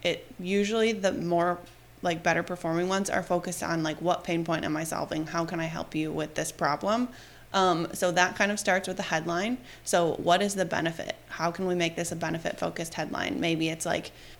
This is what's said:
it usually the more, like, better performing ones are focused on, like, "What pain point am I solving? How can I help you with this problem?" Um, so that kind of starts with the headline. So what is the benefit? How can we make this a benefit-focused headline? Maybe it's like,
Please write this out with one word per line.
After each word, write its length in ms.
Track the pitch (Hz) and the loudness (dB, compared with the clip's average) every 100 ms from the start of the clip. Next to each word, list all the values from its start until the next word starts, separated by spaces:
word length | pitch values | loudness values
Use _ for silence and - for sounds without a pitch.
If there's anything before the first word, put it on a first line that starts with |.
it 240 | 175 - - - | -2 -2 -6 -10
usually 540 | 180 202 202 226 220 | 0 2 2 4 2
the 220 | 214 190 | 2 0
more, 440 | - 170 170 175 175 - - - - | 0 2 4 4 0 -6 -20 -20 -4
like, 200 | 185 165 | -2 0
better 220 | 170 165 | 2 2
performing 460 | 170 175 165 165 180 | 0 -4 0 0 2
ones 200 | 190 196 | 0 2
are 140 | - | -2
focused 400 | 170 175 175 170 | 0 0 0 -4
on, 180 | 165 165 | -2 0
like, 200 | 156 156 | 0 0
"What 240 | 165 170 - | 0 0 0
pain 180 | 170 | -2
point 220 | 165 160 160 | 0 0 0
am 100 | 156 | -2
I 80 | |
solving? 440 | 160 - 147 156 156 | -2 -4 -2 -4 -2
How 180 | 170 165 | -2 -2
can 160 | 170 | -2
I 60 | 160 | -4
help 280 | 160 165 156 | -4 -4 -2
you 160 | 156 | -2
with 240 | 156 156 - | -2 -4 -4
this 160 | 160 | -6
problem?" 560 | - 139 147 - 226 247 - - - - | -2 0 0 2 2 0 -6 -20 -20 -4
Um, 340 | 196 185 170 170 | 4 4 4 0
so 180 | - 185 | 0 2
that 240 | 175 180 - | 4 4 4
kind 160 | 202 | 0
of 80 | 208 | 2
starts 300 | - 185 190 | 2 0 0
with 80 | 190 | -4
the 60 | |
headline. 540 | 190 190 165 170 208 254 - - - | -2 -2 0 -2 0 -4 -8 -14 0
So 300 | 185 170 - | 4 4 2
what 260 | 170 180 | 4 4
is 140 | 202 202 | 4 0
the 100 | 175 | -2
benefit? 500 | - 165 165 - - - | 0 -2 -2 -6 -8 -8
How 200 | - 165 | -4 -2
can 160 | 170 185 | 0 0
we 100 | 180 | 2
make 200 | 165 165 | 0 0
this 160 | 170 | -4
a 60 | 165 | -4
benefit-focused 800 | 165 165 165 - 170 165 165 - | -4 -2 -4 -2 -4 -4 -6 -4
headline? 440 | 156 - - - | -4 -2 -2 0
Maybe 300 | 170 160 160 | 0 2 0
it's 160 | 160 170 | -2 -2
like, 260 | - - - - - | -2 -4 -14 -20 -10